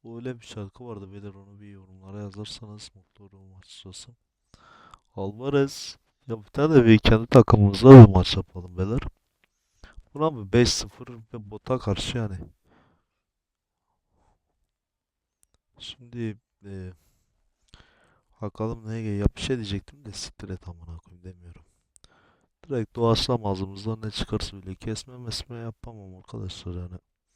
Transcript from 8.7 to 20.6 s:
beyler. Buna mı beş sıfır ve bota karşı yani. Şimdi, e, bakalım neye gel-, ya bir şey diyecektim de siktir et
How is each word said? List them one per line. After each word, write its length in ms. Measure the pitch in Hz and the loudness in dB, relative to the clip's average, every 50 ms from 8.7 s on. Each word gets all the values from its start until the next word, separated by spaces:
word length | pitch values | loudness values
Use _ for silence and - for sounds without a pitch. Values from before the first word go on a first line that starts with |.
| 90 | -10
beyler. 220 | 90 95 98 113 139 - - _ _ _ _ _ _ _ _ _ _ _ _ _ _ - - - - - _ _ | -8 -6 -6 -6 -8 -8 -12 _ _ _ _ _ _ _ _ _ _ _ _ _ _ -20 -20 -20 -20 -20 _ _
Buna 160 | 139 151 160 | -6 -6 -4
mı 240 | 151 120 104 95 95 | -4 -6 -12 -2 2
beş 160 | 120 123 113 | 2 2 2
sıfır 380 | - - - 101 - - 127 - | 0 -6 -8 -12 -16 -20 -20 -20
ve 420 | 123 113 110 _ - 117 107 101 | -20 -20 -20 _ -20 -18 -18 -16
bota 280 | 107 107 _ - 127 127 | -20 -20 _ -6 -6 -6
karşı 380 | - 107 98 - - - - | -4 -6 -6 -6 -6 -8 -8
yani. 200 | 120 113 104 95 90 - - - _ _ _ _ _ _ _ _ _ _ _ _ _ _ _ _ _ _ _ _ _ _ _ _ _ _ _ _ _ _ _ _ _ _ _ _ _ _ _ _ _ _ _ _ _ _ _ _ _ _ _ _ _ _ _ _ _ _ _ _ _ _ _ _ - | -8 -8 -8 -10 -14 -16 -20 -20 _ _ _ _ _ _ _ _ _ _ _ _ _ _ _ _ _ _ _ _ _ _ _ _ _ _ _ _ _ _ _ _ _ _ _ _ _ _ _ _ _ _ _ _ _ _ _ _ _ _ _ _ _ _ _ _ _ _ _ _ _ _ _ _ -20
Şimdi, 580 | - - - _ 123 120 120 120 117 110 104 110 _ _ _ _ - | -20 -20 -20 _ -20 -18 -12 -10 -8 -8 -10 -12 _ _ _ _ -20
e, 280 | 101 98 95 92 92 90 _ _ _ _ _ _ _ _ _ _ _ _ _ _ _ - - - _ _ _ _ _ _ _ _ _ _ _ | -18 -16 -14 -16 -16 -18 _ _ _ _ _ _ _ _ _ _ _ _ _ _ _ -20 -20 -20 _ _ _ _ _ _ _ _ _ _ _
bakalım 480 | 110 104 - - 110 110 117 117 110 110 | -14 -14 -10 -10 -10 -10 -10 -12 -14 -12
neye 140 | 110 113 110 | -12 -10 -8
gel-, 160 | 110 104 101 | -8 -6 -2
ya 60 | 101 101 _ | -2 -2 _
bir 60 | - | -4
şey 140 | - - 135 | -8 -8 -8
diyecektim 500 | 123 110 98 101 98 - - - 143 143 | -8 -8 -10 -10 -12 -12 -16 -20 -20 -20
de 60 | 113 | -20
siktir 380 | 101 - - - - _ - 95 | -18 -16 -18 -18 -18 _ -16 -16
et 180 | 95 87 | -16 -16